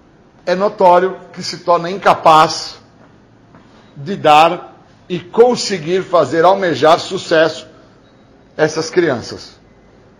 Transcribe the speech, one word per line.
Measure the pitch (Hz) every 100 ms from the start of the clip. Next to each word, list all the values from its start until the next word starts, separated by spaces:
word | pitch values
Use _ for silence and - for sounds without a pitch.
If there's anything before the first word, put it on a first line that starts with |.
| _ _ _ _
é | - 180
notório | 202 - 185 175 185 185 -
que | -
se | - 165
torna | - 170 170
incapaz | 190 202 165 170 156 160 - - - _ _ _ _ _ _ _ - _ _ _ -
de | 139 190
dar | 147 151 165 175 - - _ _ -
e | 180
conseguir | - - 247 240 - 190 151 185
fazer | 180 170 143 160
almejar | 165 196 185 131 151 170
sucesso | - 185 - 165 160 - - - _ _ _ _ _ _ _ -
essas | 156 156 156
crianças. | 175 165 120 - 98 - _ _ _ _ _ _